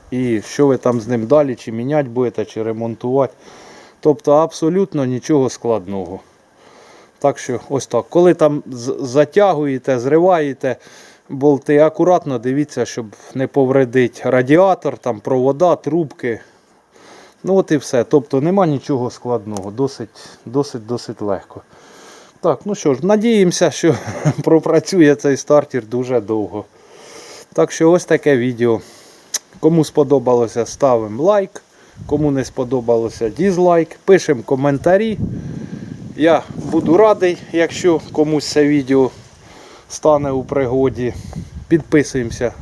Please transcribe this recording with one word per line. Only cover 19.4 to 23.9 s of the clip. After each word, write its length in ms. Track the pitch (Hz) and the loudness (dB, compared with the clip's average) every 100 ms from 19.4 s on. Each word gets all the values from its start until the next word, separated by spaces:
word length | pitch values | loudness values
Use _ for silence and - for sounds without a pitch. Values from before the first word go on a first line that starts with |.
| 104 101 101 | -4 -10 -8
Досить, 380 | 107 135 - 117 - - - 117 | -4 -4 -6 -14 -16 -20 -20 -6
досить, 400 | 135 139 120 107 | -4 -4 -6 -8
досить 360 | 120 - 107 | -8 -8 -8
легко. 400 | 104 92 - 98 - - - - - - - _ | -6 -6 -8 -20 -20 -20 -20 -20 -20 -20 -20 _
Так, 180 | 175 127 202 | -2 -2 -4
ну 100 | 196 | -4
що 180 | 156 | -2
ж, 120 | 127 180 | 0 0
надіємося, 640 | 214 233 214 180 - 165 | 2 2 2 2 2 0
що 240 | - 170 | 0 0